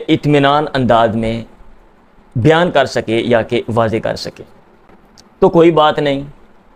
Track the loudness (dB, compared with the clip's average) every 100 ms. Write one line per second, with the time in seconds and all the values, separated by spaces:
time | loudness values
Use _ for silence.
0 | 2 -2 2 2 2 0 -2 -2 2 2
1 | 2 -2 -4 -6 -10 -20 -20 -20 _ _
2 | _ _ _ -2 2 2 2 0 0 -2
3 | -2 -2 0 0 0 -4 -2 -2 -2 -2
4 | -4 -8 -10 -16 -20 -20 _ _ _ -20
5 | _ -20 -20 -2 0 4 4 4 0 0
6 | -2 -4 -8 -18 -20 -20 _